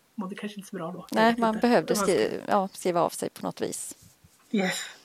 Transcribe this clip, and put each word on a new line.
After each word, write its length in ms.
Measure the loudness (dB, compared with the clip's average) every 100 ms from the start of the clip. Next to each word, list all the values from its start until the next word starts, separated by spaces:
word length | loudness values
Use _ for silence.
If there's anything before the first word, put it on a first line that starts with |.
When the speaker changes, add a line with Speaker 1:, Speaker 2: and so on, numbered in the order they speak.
| _
Speaker 1:
mådde 200 | -10 -10
kanske 240 | -8 -10 -12
inte 100 | -12
så 60 | -10
bra 140 | -8
då. 140 | -10 -4
Jag 60 | 4
Speaker 2:
Nej, 140 | 4
Speaker 1:
vet 60 | 4
Speaker 2:
man 160 | 0
Speaker 1:
inte. 120 | 2 4
Speaker 2:
behövde 260 | 4 4
Speaker 1:
Det 60 | 2
var 60 | 4
Speaker 2:
skri-, 340 | 4 2 -2 0
ja, 200 | 0 0
skriva 280 | -2 0 2
av 100 | 0
sig 200 | 0 -6
på 120 | -6 -8
något 140 | -4
vis. 360 | -6 -6 -10 -14 -20 _ -20 _ _
Speaker 1:
Yes. 340 | -2 -2 -4 -8 -16